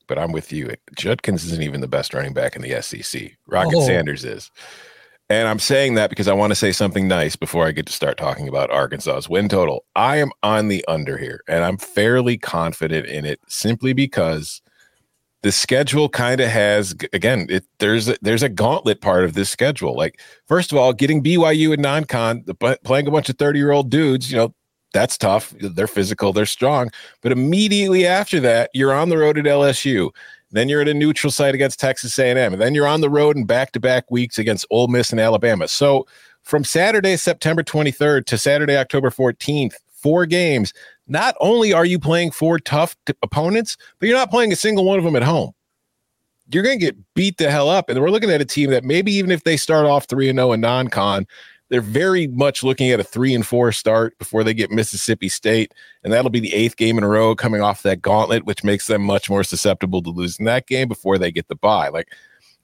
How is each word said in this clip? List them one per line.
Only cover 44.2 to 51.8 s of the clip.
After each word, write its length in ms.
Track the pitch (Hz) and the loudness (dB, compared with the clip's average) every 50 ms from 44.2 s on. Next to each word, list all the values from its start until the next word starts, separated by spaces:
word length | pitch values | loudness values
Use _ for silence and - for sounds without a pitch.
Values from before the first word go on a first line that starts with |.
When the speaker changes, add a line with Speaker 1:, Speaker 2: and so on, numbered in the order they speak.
| 254 185 | 0 2
Speaker 1:
playing 220 | 190 247 240 214 | 2 0 2 2
a 40 | 180 | 0
single 280 | - - 220 214 196 185 | 0 0 0 2 2 2
one 140 | 190 196 190 | 2 2 2
of 60 | 165 | 0
them 120 | 170 151 | 2 2
at 60 | 120 | 2
home. 300 | 120 143 165 147 87 - - _ _ _ _ _ _ _ _ _ _ _ _ _ _ _ _ _ _ - | 2 2 2 0 -2 -4 -10 _ _ _ _ _ _ _ _ _ _ _ _ _ _ _ _ _ _ -2
You're 120 | 123 175 | -2 0
gonna 140 | 196 254 269 | 2 2 0
get 200 | 220 175 143 - - 98 _ - | 0 -2 -2 -4 -6 -14 _ -4
beat 240 | 160 190 196 180 - | -2 -2 -2 0 0
the 120 | 160 143 | 0 2
hell 200 | 147 147 143 151 | 2 2 2 2
up. 180 | 185 190 - - | 2 0 0 0
And 100 | 120 131 | 0 0
we're 120 | 143 175 | 2 2
looking 200 | 202 220 226 208 | 2 2 2 2
at 120 | 170 147 | 2 2
a 20 | 143 | 0
team 240 | - - 147 147 135 | -2 -2 0 2 2
that 120 | 135 123 127 | 2 0 0
maybe 260 | 127 151 175 190 208 202 | 0 0 0 2 0 0
even 160 | 196 190 180 | 0 2 2
if 140 | 180 156 - | 0 0 2
they 120 | 165 160 | 0 0
start 300 | 143 - - 160 156 151 | 0 0 2 2 4 4
off 180 | 147 143 143 - | 4 4 2 0
three 240 | - 123 135 135 135 | -2 -2 0 0 2
and 100 | 131 131 | 2 2
oh 140 | 127 127 | 2 2
in 80 | 117 113 | 2 2
non-con, 680 | 113 117 123 127 131 120 - 104 98 101 101 98 95 - - - - - - _ _ - | 2 0 0 0 -2 -2 -2 0 0 0 0 -2 -4 -6 -12 -20 -20 -20 -20 _ _ -2
they're 80 | 127 123 | -2 -2